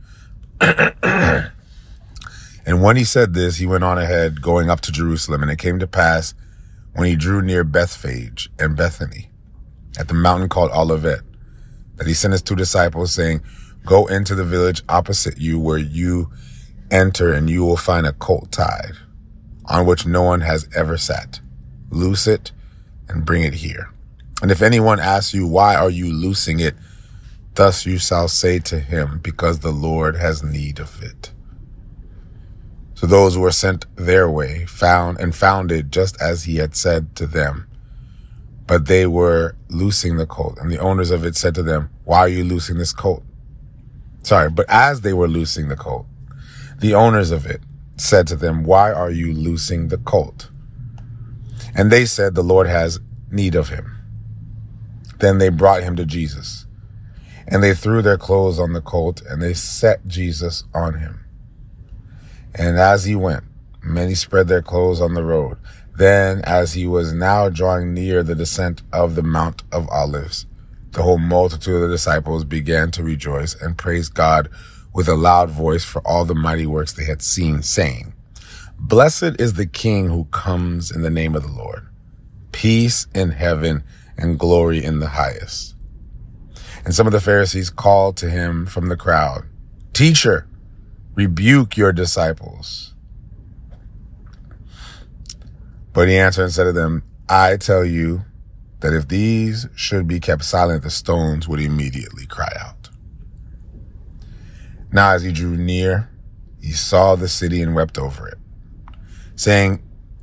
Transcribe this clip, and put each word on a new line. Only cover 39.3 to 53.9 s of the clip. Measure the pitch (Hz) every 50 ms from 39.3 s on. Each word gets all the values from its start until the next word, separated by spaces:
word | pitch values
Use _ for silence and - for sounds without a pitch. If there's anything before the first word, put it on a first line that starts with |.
| 85 82 82 82 - - - -
loosing | 82 82 92 101 101 - - 90 82
the | 82 80
colt, | 80 - - 80 76 - -
and | 71 82
the | 85 -
owners | 87 95 95 95 90 85
of | 92 85 80
it | 85 82
said | - - 90 82
to | 92 85
them, | 80 80 78 76 - - - -
"Why | - 85 90
are | 92 92
you | 90 90 90
loosing | 87 90 87 82 - 87 85
this | 85 80 -
colt?" | - - 98 85 - - - - - - - - - - - - - - - - - - - - -
Sorry, | - - 107 92 76 82
but | 82 85 101 -
as | 104 113 127 143 143 127
they | 101 104
were | 95 90 87 82
loosing | 80 82 80 78 - 85 78 71
the | 69
colt, | - - - 65 - - - - - - - - - - - - - - - - -
the | - 107 104
owners | 101 113 117 110 107 95 82
of | 82 80 69
it | - - - - - - - - - - -
said | - - 104 95 87 82
to | 87 73
them, | 82 82 80 80 80
"Why | 80 92 95 101 107 107
are | - 90 87
you | 87 82 82 82 80
loosing | 78 78 85 85 80 80 - 90 85 82 82
the | 85 -
colt?" | - - - 95 76 - - - - - - - - - - - - - - - - - - - - - - - - - - - - - -
And | - 101 104
they | 113 120 123
said, | 113 - - 101 98 90
"The | 92 87
Lord | 87 92 95 92 87
has | 87 85 82 85 82 92 - - - - - -
need | 98 101 98 92 82
of | 85 76 -
him." | - - - -